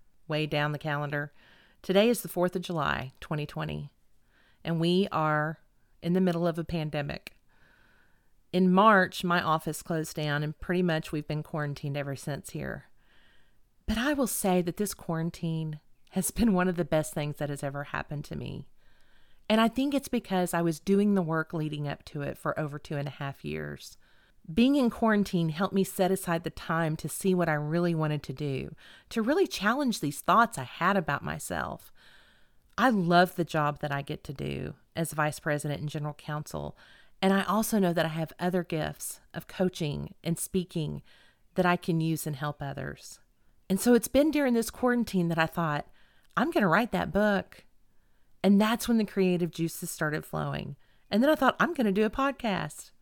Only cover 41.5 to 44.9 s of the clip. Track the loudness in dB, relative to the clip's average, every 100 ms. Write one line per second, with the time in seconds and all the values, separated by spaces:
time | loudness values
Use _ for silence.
41.5 | 0 2 2 0 0 0 -2 -4 -6 -6
42.5 | -6 -8 -8 -10 -10 -16 -20 _ _ _
43.5 | _ -4 2 6 6 6 4 4 4 2
44.5 | 2 0 0 0